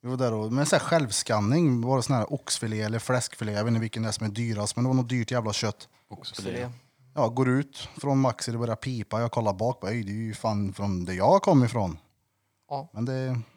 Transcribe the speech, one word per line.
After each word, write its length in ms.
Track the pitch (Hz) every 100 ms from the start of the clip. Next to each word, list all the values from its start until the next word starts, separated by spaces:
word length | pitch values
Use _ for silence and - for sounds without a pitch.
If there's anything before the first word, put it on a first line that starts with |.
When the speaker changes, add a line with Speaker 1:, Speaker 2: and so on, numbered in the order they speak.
Speaker 1:
Vi 80 | 123
var 60 | 127
där 160 | 127
och, 200 | 113 110
med 140 | 123 143
så 80 | 170
här 80 |
självskanning, 960 | - 165 135 98 - 113 101 147 165 123
var 160 | 117 131
det 60 |
sån 120 | 113 131
här 180 | 107
oxfilé 480 | 143 - - 113 107
eller 180 | 107 113
fläskfilé, 520 | - 127 - - 107
jag 120 | 104
vet 40 | 110
inte 80 | 117
vilken 220 | 110 -
det 40 | 110
är 20 |
som 140 | 107 110
är 40 |
dyrast, 440 | 104 117 107 104 -
men 80 | 127
det 20 |
var 80 | 131
något 140 | 120
dyrt 220 | 127 113
jävla 220 | 127 110
kött. 340 | 104 113 - - _ _
Speaker 2:
Oxfilé. 400 | 98 - - 101
Speaker 3:
Oxfilé. 200 | 120 123 123 _ _ _ -
Speaker 1:
Ja, 120 | 120
går 220 | 117 127
ut 380 | 131 151 - - -
från 160 | 139 135
Maxi, 320 | 131 117 -
det 60 | 117
börjar 180 | 117 110
pipa, 460 | - 127 104 107
jag 100 | 117
kollar 220 | - 110
bak, 260 | 92 110 107
bara, 100 | 95
"Oj, 120 | 117
det 80 | 101
är 20 |
ju 200 | 104 110
fan 400 | 104 110 104 101
från 320 | 95 101 92 87
där 80 |
jag 280 | 92 101 190
kom 220 | - 151
ifrån." 340 | 123 120 95 80 _ _ _ _ _ _ _
Speaker 3:
Ja. 200 | 143 151
Speaker 1:
Men 120 | 107 120
det, 340 | 131 131 127 110